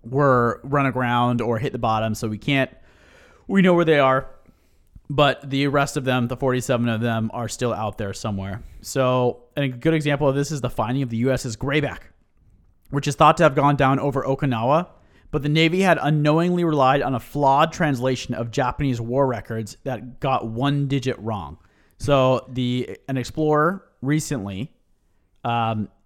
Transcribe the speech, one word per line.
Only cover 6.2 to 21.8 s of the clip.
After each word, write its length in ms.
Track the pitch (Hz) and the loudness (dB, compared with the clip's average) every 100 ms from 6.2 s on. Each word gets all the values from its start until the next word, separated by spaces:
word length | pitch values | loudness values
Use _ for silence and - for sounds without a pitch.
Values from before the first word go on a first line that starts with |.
| 120 | 0
the 100 | 123 | -2
forty-seven 520 | 135 127 120 123 120 | 0 0 0 0 0
of 120 | 110 | 0
them, 280 | 117 113 110 | -2 -2 -4
are 140 | - 113 | -6 -8
still 260 | - 123 | -4 -4
out 240 | 101 110 - | -2 -6 -6
there 160 | 101 | -8
somewhere. 480 | 101 117 98 95 98 - - | -6 -6 -6 -8 -10 -14 -18
So, 600 | - 135 127 127 123 - _ - | -6 0 2 2 0 -2 _ -4
and 100 | 139 | -4
a 40 | |
good 240 | 123 156 | 0 0
example 340 | 160 147 143 143 | 0 0 2 2
of 80 | 135 | 0
this 160 | 143 | -2
is 100 | 151 | -4
the 80 | 120 | -6
finding 340 | - 110 131 | -4 -4 -2
of 60 | 131 | -4
the 80 | 113 | -2
U 140 | 127 | 0
S 140 | 127 131 | -2 -4
S 100 | 110 | -8
Grayback, 440 | 127 143 139 90 - _ _ _ _ _ _ _ _ | -2 -2 -2 -8 -18 _ _ _ _ _ _ _ _
which 180 | 139 143 | -4 -4
is 80 | 135 | 4
thought 220 | 151 160 | 4 6
to 60 | |
have 120 | 160 139 | 4 4
gone 200 | 143 139 | 2 4
down 240 | 135 135 | 2 2
over 240 | 143 139 | 0 -2
Okinawa, 640 | 131 135 143 117 120 151 180 - _ _ - | -2 -2 -2 -2 2 0 0 -14 _ _ -8
but 100 | 156 | -6
the 80 | 143 | 0
Navy 320 | 156 165 180 | 4 4 4
had 160 | 190 156 | 2 2
unknowingly 640 | 143 151 147 156 175 180 | 2 2 2 2 2 0
relied 380 | 170 151 131 143 | 0 2 4 2
on 140 | 135 127 | 0 -4
a 40 | |
flawed 540 | - 143 139 139 160 | -6 0 2 4 2
translation 600 | - 160 131 131 127 - - | 0 -2 0 -2 -2 -6 -8
of 160 | 117 | -6
Japanese 500 | 110 123 123 143 117 | -2 -4 -2 -4 -2
war 240 | 117 127 135 | -2 0 0
records 500 | 113 - 113 110 - | -2 -8 -8 -8 -10
that 360 | 139 120 127 117 | -8 -8 -10 -6
got 280 | 139 127 113 | -2 -2 -2
one 400 | 113 139 143 139 | -2 0 0 0
digit 300 | 139 127 - | -2 -2 -4
wrong. 380 | 107 104 73 85 _ _ | -6 -8 -8 -14 _ _